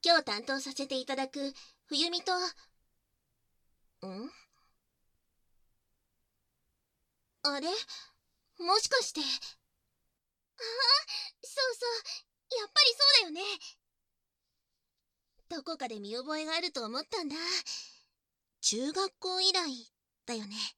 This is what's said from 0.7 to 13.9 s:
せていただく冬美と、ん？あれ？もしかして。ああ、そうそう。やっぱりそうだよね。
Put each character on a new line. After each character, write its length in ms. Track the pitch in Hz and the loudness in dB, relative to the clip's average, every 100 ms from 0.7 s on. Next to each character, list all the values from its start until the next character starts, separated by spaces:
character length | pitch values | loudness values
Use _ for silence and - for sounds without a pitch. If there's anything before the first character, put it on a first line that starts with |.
せ 140 | 269 277 | -6 -2
て 80 | 262 | -2
い 80 | |
た 120 | 254 262 | -2 -2
だ 120 | 262 | -2
く 240 | 285 277 269 - _ | -2 -6 -6 -20 _
冬 260 | _ 285 339 | _ 0 0
美 120 | 339 | 0
と、 100 | 359 | 0
ん？ 80 | 359 359 - - _ _ _ _ _ _ _ _ _ _ _ _ _ 190 190 262 - - _ _ _ _ _ _ _ _ _ _ _ _ _ _ _ _ _ _ _ _ _ _ _ _ _ _ _ _ _ | 0 0 -6 -20 _ _ _ _ _ _ _ _ _ _ _ _ _ -10 -8 -10 -14 -20 _ _ _ _ _ _ _ _ _ _ _ _ _ _ _ _ _ _ _ _ _ _ _ _ _ _ _ _ _
あ 180 | 294 277 | -2 0
れ？ 80 | 311 415 - - - _ _ _ _ _ | -2 -4 -6 -14 -18 _ _ _ _ _
も 140 | 349 403 | 2 2
し 100 | - | 4
か 140 | 523 | 2
し 100 | - | 0
て。 80 | - | -4
あ 40 | |
あ、 20 | 269 262 - - _ _ _ _ _ _ _ _ _ _ 453 466 539 571 605 - - _ | -4 -4 -8 -16 _ _ _ _ _ _ _ _ _ _ -8 0 4 4 4 -8 -10 _
そ 180 | - - | -8 0
う 140 | 523 | 0
そ 120 | 466 480 453 - - _ _ _ 494 | 0 -2 -2 -6 -12 _ _ _ -4
う。 20 | |
や 60 | 415 | 0
っ 40 | |
ぱ 80 | - | 6
り 60 | 587 | 6
そ 340 | 466 554 554 359 | 6 6 6 4
う 60 | |
だ 60 | 311 | -4
よ 40 | |
ね。 140 | 392 403 - - _ | -6 -6 -10 -20 _